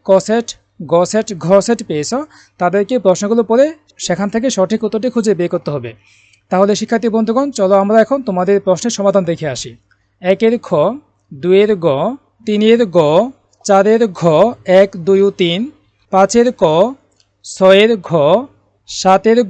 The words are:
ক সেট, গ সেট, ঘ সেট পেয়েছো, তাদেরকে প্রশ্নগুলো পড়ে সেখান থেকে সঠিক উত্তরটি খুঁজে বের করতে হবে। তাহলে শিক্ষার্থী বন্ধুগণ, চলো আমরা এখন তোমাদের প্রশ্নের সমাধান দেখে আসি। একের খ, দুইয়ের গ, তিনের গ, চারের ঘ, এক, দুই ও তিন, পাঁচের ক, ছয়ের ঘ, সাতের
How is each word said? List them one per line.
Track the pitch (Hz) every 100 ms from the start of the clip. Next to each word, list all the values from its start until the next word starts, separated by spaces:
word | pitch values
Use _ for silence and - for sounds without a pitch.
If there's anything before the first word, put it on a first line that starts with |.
| -
ক | 190 190
সেট, | 233 233 - _ - 156
গ | 170 180
সেট, | 214 220 175
ঘ | 156 196 185
সেট | 233 208
পেয়েছো, | 151 147 247 302 _ _ -
তাদেরকে | 175 196 202 254
প্রশ্নগুলো | 196 180 208 233 226
পড়ে | 233 294 320 _ - -
সেখান | 175 202
থেকে | 226 254 208
সঠিক | 185 220 220
উত্তরটি | 220 247
খুঁজে | 240 214 175
বের | 175
করতে | 175 -
হবে। | 143 117 110 _ _ _ _ _
তাহলে | 185 202 202
শিক্ষার্থী | 220 233 226 220
বন্ধুগণ, | 226 226 285 254
চলো | 190 196
আমরা | 202 226
এখন | 214 277 247
তোমাদের | 185 180 202 196
প্রশ্নের | 175 233 -
সমাধান | 196 196 170
দেখে | 165 156
আসি। | 127 120 117 _ _ _ _
একের | 185 190 226 240 -
খ, | 165 170 277 - _ _
দুইয়ের | 139 170 190 208 202
গ, | 160 135 190 269 _ _ -
তিনের | 208 214 233 226 170
গ, | 151 165 247 - _ _
চারের | - 196 202 226 233 165
ঘ, | 170 156 220 247 - 185
এক, | 196 185 160
দুই | 196 196
ও | 196
তিন, | 175 175 262 - _ _ _
পাঁচের | 190 196 233 240 247
ক, | 170 160 220 269 _ _ _ _
ছয়ের | - - 190 196 220 226 -
ঘ, | 160 147 196 285 _ _ _ -
সাতের | - 185 190 220 233